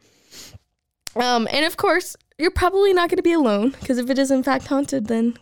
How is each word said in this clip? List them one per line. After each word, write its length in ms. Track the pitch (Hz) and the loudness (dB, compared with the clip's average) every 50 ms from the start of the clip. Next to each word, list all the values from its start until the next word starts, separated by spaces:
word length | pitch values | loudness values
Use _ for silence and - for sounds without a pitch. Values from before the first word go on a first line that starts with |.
| _ _ _ _ _ _ - - - - - - _ _ _ _ _ _ _ _ _ - - | _ _ _ _ _ _ -20 -20 -20 -20 -20 -20 _ _ _ _ _ _ _ _ _ -8 -4
Um, 320 | 233 247 247 247 240 226 - | -2 0 2 2 0 0 0
and 140 | - 277 311 | 0 -2 -2
of 120 | 285 - - | -2 -2 0
course, 380 | - 403 320 359 359 - - - _ _ _ - | 0 2 2 0 -2 -4 -10 -18 _ _ _ -4
you're 100 | 285 370 | -2 -2
probably 420 | 359 - 359 359 381 392 403 403 381 | 0 0 0 0 2 2 4 4 4
not 160 | 359 349 339 | 4 2 2
gonna 120 | 370 359 | 0 0
be 120 | - 330 339 | 2 2 2
alone, 380 | 330 294 233 208 202 208 269 269 | 2 2 2 2 2 0 -2 -2
'cause 240 | - - - 262 233 | -4 -4 -4 -2 -2
if 100 | 247 247 | -2 0
it 80 | 269 254 | 0 0
is 140 | 277 269 | 0 2
in 100 | 269 262 254 | 0 0 0
fact 240 | 285 262 262 262 - | 0 -2 -2 -2 -2
haunted, 380 | 285 269 285 285 - 269 214 220 | -2 -2 -2 -2 -4 -4 -4 -2
then 300 | 233 226 226 233 233 - | -2 0 0 -2 -2 -4